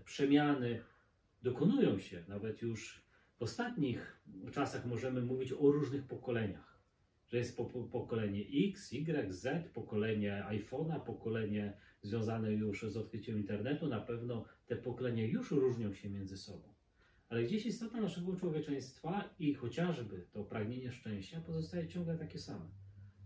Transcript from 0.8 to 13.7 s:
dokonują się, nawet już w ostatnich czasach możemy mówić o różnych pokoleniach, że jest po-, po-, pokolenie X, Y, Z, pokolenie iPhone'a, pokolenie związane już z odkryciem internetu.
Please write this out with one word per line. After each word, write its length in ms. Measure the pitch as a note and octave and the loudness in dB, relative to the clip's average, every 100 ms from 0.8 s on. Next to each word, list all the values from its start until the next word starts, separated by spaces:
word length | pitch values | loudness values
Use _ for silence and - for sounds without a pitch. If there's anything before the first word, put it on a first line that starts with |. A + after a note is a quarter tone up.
| - - _ _ _ _ | -6 -20 _ _ _ _
dokonują 580 | B2+ - E3+ C#4+ E3+ G2 | -2 4 6 8 6 4
się, 240 | - F2 E2+ | -2 -10 -8
nawet 340 | G2+ A2 G#2+ | -6 -4 -2
już 440 | A#2 A2 - - _ _ _ - | -4 -4 -8 -14 _ _ _ -6
w 40 | |
ostatnich 800 | A#2 - A#3+ - C3 - - - - - A#2+ | -4 -2 -2 0 0 0 -8 -16 -18 -14 -6
czasach 340 | C#3+ C#3 C3 B2 | -2 -2 -2 -2
możemy 360 | A#2 C3 B2+ | -2 0 0
mówić 300 | A#2+ B2+ B2+ | 0 -2 4
o 200 | C3+ C#3+ | 10 10
różnych 320 | D3 B2+ C3 | 10 4 0
pokoleniach, 800 | - A#2+ - A#2 G#2 E2+ - - _ _ _ _ _ | -4 -6 0 2 2 -2 -12 -20 _ _ _ _ _
że 100 | A#2+ | 0
jest 200 | A#2 - | 0 -2
po-, 80 | A#2 | -4
po-, 180 | B2 | -4
pokolenie 600 | A2 A#2+ G2+ A2+ G#2 G2+ - C#3 G3+ | -4 -4 -2 0 0 0 2 4 4
X, 240 | - - | 2 -6
Y, 400 | A#2 D#3+ D3 G2+ | -4 0 0 0
Z, 360 | F#2 B2+ E3 - | -2 -2 -2 -2
pokolenie 720 | - - G#2+ A2 G#2 G2+ G2+ G2 | -8 -4 0 2 2 0 -2 -2
iPhone'a, 520 | G#2+ - C3 D#3+ D#3 | -4 -2 -2 -2 -2
pokolenie 760 | - - A2+ A2+ G#2 G#2 G#2 - - _ | -4 -6 -2 0 0 0 -2 -6 -16 _
związane 520 | G#2 A#2 A2 A2+ G#2+ | -2 0 0 0 2
już 280 | G#2+ G#2+ G2 | 2 0 0
z 160 | A2 G#2+ | -4 -4
odkryciem 400 | G#2+ A2 - G#2+ | -6 -6 -4 -2
internetu. 500 | G2+ G2+ A#2+ | -2 -2 0